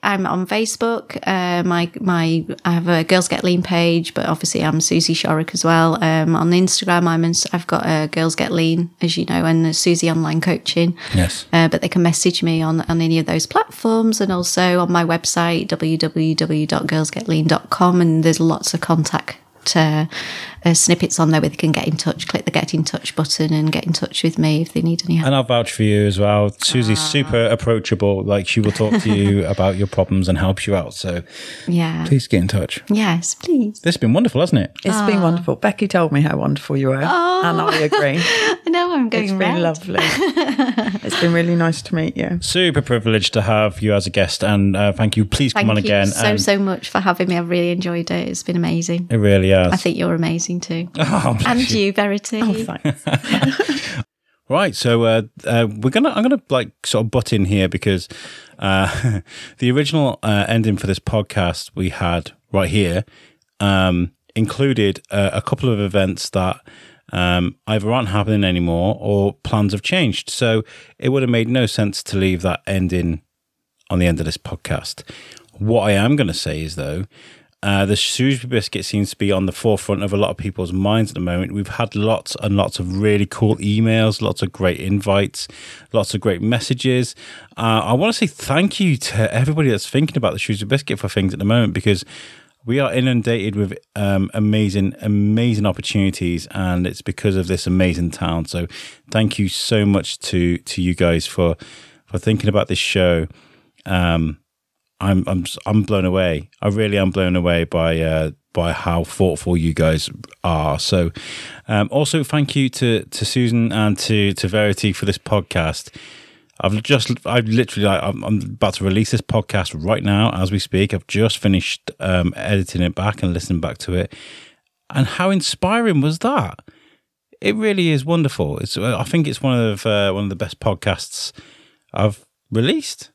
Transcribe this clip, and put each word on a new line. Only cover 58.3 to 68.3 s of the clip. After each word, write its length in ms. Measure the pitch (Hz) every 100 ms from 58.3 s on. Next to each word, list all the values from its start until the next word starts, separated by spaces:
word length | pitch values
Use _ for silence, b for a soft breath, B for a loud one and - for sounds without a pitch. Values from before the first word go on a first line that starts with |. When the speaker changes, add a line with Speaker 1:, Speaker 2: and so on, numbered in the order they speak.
| B B B
Speaker 2:
uh, 600 | 98 95 95 - 123 101 - -
<laughs> 200 | - -
the 120 | 123
original, 480 | 127 147 156 139 -
uh, 240 | 107 104 101
ending 300 | 113 110 98
for 80 | 95
this 120 | 95
podcast 720 | - 110 101 - 87 82 -
we 160 | - 92
had 420 | - 90 85 73 - _
right 200 | 98 92
here, 340 | 92 92 87 110 b b b b _
um, 520 | 101 95 95 90 87 _ _
included, 680 | - 110 - 139 123 101 92 _
uh, 180 | 101 98
a 80 | 101
couple 280 | - 127 131
of 80 | 107
events 500 | 101 101 95 85 -
that, 300 | 98 90 - - B B B _
um, 440 | - 90 87 87 - -
either 260 | 110 101
aren't 160 | 123 110
happening 340 | 101 104